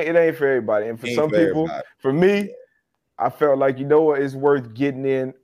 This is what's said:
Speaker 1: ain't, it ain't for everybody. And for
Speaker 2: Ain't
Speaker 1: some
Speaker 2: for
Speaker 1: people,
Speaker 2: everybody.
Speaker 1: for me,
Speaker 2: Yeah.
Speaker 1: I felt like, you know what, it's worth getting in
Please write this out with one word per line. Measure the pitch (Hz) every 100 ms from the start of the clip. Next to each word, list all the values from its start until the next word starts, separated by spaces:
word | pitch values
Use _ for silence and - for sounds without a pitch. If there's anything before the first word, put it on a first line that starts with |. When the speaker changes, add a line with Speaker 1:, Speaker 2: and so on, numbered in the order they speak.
| 160
Speaker 1:
ain't, | 170
it |
ain't | 165 139
for | 139
everybody. | 131 110 107 110
And | 113
for | 123
Speaker 2:
Ain't | 123
Speaker 1:
some | 156
Speaker 2:
for | 170
Speaker 1:
people, | 98 156
Speaker 2:
everybody. | 165 71 - _
Speaker 1:
for | 135
me, | 147 185 202
Speaker 2:
Yeah. | 202 - - _ _ _ _ -
Speaker 1:
I | 127
felt | - 151 135
like, | 135 127
you | 139
know | 151
what, | 160 143
it's | 139
worth | 135 143 143 120
getting | 113 139 131 135
in | 131 131 -